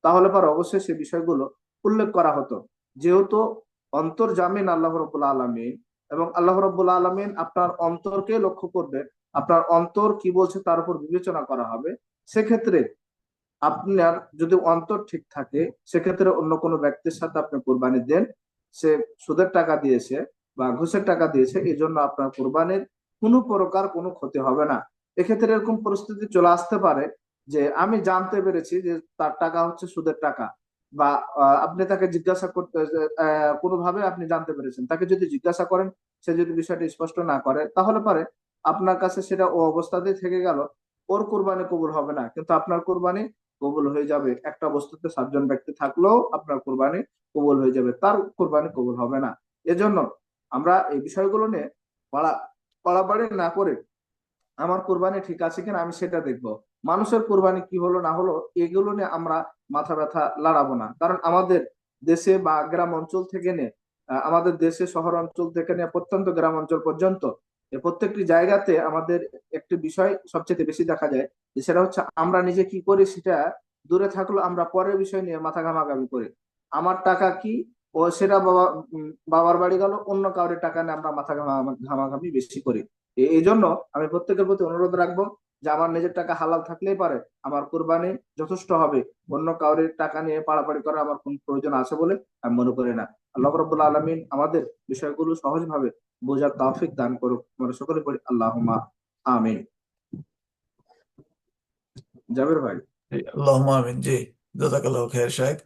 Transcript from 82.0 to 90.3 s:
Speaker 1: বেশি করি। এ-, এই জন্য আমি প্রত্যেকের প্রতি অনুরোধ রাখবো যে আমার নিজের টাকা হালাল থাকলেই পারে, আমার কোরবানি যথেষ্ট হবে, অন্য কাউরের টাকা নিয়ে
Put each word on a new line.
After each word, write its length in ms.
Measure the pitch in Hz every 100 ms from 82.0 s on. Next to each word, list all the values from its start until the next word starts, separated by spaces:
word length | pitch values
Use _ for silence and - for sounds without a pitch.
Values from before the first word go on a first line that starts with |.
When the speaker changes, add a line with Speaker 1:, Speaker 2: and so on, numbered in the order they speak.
| 135 139 175
Speaker 1:
বেশি 280 | 131 - 139
করি। 220 | 135 113 - _ _ -
এ-, 120 | 139
এই 120 | 160
জন্য 440 | 175 220 180 - -
আমি 160 | 147 156
প্রত্যেকের 360 | 175 175 190
প্রতি 200 | 185 196
অনুরোধ 300 | 170 170 180
রাখবো 420 | 175 175 180 208 - _ _
যে 80 | 156
আমার 200 | 156 165
নিজের 220 | 165 175
টাকা 220 | 175 170
হালাল 280 | 165 160 165
থাকলেই 340 | 165 165 196 190
পারে, 240 | 175 131 - _
আমার 220 | 139 143
কোরবানি 520 | 139 165 160 165 180 196 _ -
যথেষ্ট 340 | 160 180 -
হবে, 320 | 170 151 139 - _ -
অন্য 240 | 147 160
কাউরের 340 | 165 151 160 160 160
টাকা 240 | 160 156
নিয়ে 180 | 160